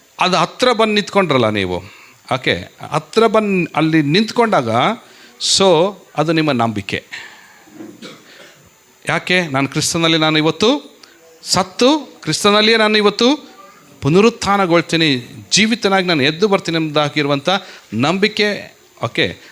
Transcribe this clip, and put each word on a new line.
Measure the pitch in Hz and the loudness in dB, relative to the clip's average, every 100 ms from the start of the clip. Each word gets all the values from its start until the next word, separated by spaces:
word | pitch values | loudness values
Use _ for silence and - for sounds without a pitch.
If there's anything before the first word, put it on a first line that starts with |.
| _ - | _ -4
ಅದು | 180 180 | 0 0
ಹತ್ರ | 170 - 254 | 0 0 0
ಬಂದು | 226 220 | 2 2
ನಿಂತ್ಕೊಂಡ್ರಲ್ಲ | 208 - 196 180 131 110 | 0 0 0 2 2 2
ನೀವು, | 104 92 90 95 - - _ - | 0 -2 -4 -8 -18 -20 _ -6
ಓಕೆ, | 127 156 90 95 - - | -4 -2 -4 -6 -16 -8
ಹತ್ರ | 151 - 226 226 | -8 -4 0 2
ಬಂದು | 214 214 190 165 - | 2 0 0 -2 -2
ಅಲ್ಲಿ | 160 160 | 0 2
ನಿಂತ್ಕೊಂಡಾಗ, | 143 175 220 - 226 180 117 113 160 226 - - - - - - | 2 0 0 0 0 0 0 0 0 -2 -10 -20 -20 -10 -2 2
so | 196 156 185 196 - - | 4 4 2 -4 -10 -4
ಅದು | 156 | -2
ನಿಮ್ಮ | 160 156 | 0 0
ನಂಬಿಕೆ. | 123 117 104 - 101 - - - - - - - - - - - - - - - - _ _ _ _ - | 0 0 -2 -6 -8 -10 -16 -18 -20 -20 -20 -20 -20 -20 -18 -20 -20 -20 -20 -20 -20 _ _ _ _ -6
ಯಾಕೆ? | 165 - 180 170 | -6 -2 -2 0
ನಾನು | 135 139 | -2 -2
ಕ್ರಿಸ್ತನಲ್ಲಿ, | 156 139 170 165 160 | -2 -4 -2 0 2
ನಾನು | 156 156 | 2 2
ಇವತ್ತು | 156 156 214 285 - - - _ - - | 0 0 0 0 -4 -20 -20 _ -20 -18
ಸತ್ತು | - 180 190 - 247 311 | -4 -2 -2 0 2 2
ಕ್ರಿಸ್ತನಲ್ಲಿಯೇ | 269 - - 151 208 208 214 226 | -4 -12 -6 -2 2 2 4 2
ನಾನು | 214 214 | 2 2
ಇವತ್ತು | 208 202 240 294 - - - - - - | 0 2 2 0 -4 -20 -20 -20 -20 -6
ಪುನರುತ್ಥಾನಗೊಳ್ತೀನಿ, | 143 175 226 226 185 202 185 170 156 165 160 127 117 113 104 | 2 4 4 2 0 0 2 2 2 0 0 0 -6 -18 -4
ಜೀವಿತನಾಗಿ | - 220 233 202 190 185 | 0 0 0 0 0 0
ನಾನು | 160 | 0
ಎದ್ದು | 131 160 208 | 0 0 0
ಬರ್ತೀನಿ | 196 - 165 | 0 -2 -4
ಎಂಬುದಾಗಿರುವಂಥ | 156 147 147 151 143 139 175 196 - - - | -2 0 0 0 -2 -2 -2 -4 -4 -20 -10
ನಂಬಿಕೆ. | 107 139 190 208 214 208 196 90 - _ - 117 | -2 0 0 -2 -2 -4 -4 -10 -20 _ -10 -6
ಓಕೆ, | - 107 82 - | -2 -4 -4 -10